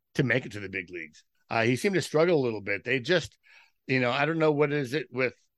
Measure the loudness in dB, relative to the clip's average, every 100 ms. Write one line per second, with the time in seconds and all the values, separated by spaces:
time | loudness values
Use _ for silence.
0 | _ -2 2 2 0 -10 -8 -8 -8 -10
1 | -12 -16 _ _ _ 0 2 2 0 0
2 | 0 2 4 2 0 -4 -4 -6 -2 -4
3 | 2 0 0 -12 _ -20 _ _ -4 0
4 | 0 0 0 2 2 2 2 0 -2 -6
5 | -6 -2 -2 -4 _